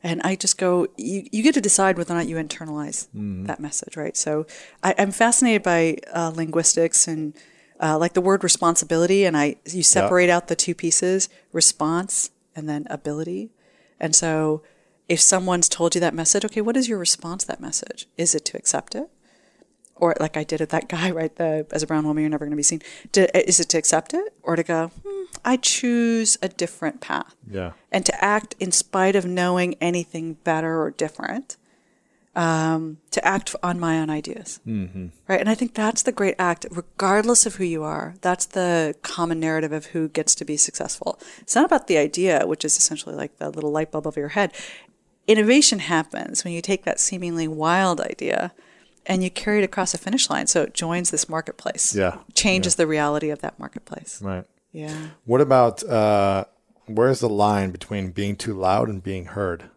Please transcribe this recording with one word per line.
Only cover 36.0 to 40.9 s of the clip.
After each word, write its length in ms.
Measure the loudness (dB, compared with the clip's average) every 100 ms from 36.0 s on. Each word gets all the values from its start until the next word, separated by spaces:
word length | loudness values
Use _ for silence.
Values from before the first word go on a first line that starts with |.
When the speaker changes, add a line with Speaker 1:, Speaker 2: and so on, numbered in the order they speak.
Speaker 1:
the 100 | -2
great 220 | 0 -2 0
act, 280 | 0 -2 -6
regardless 760 | -12 -12 -2 2 4 4 4 2
of 80 |
who 100 | -2
you 180 | -4 -4
are. 340 | -4 -6 -8 -4
That's 240 | -2 0
the 520 | -2 -2 2 2 0 -4
common 380 | -10 -2 0 0
narrative 320 | 0 0 -2
of 140 | -4 -6
who 240 | -4 -2
gets 240 | -2 0
to 100 | -2
be 140 | -2 -2
successful. 600 | -2 -2 -8